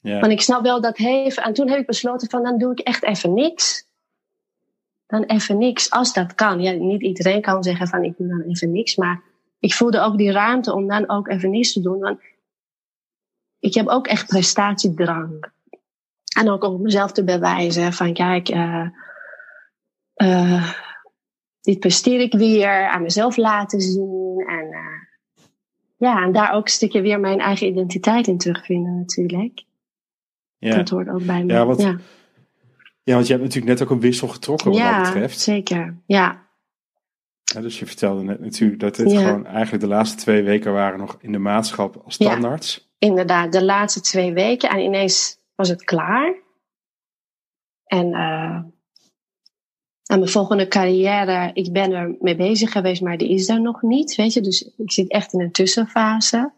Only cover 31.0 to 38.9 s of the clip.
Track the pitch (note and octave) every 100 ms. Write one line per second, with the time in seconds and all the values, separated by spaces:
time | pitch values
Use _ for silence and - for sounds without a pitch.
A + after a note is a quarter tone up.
31 | F#3 F#3 F3+ F3+ F3+ - A#2 B2+ G3+ F3+
32 | - _ _ _ _ _ _ _ - _
33 | - B2 A#2+ B2+ C3 C3 A2+ B2 C3+ B2
34 | A#2+ B2 B2 - - D#3 G3 G3+ A#3+ G#3+
35 | F3+ F#3+ G#3+ - - G#3 F#3+ F3 E3 E3+
36 | - G3 F#3 F#3 _ _ _ _ _ _
37 | _ _ _ _ - A2+ A2+ - G2 -
38 | G2+ G2 F#2+ G2+ A2 - A2 G#2+ G#2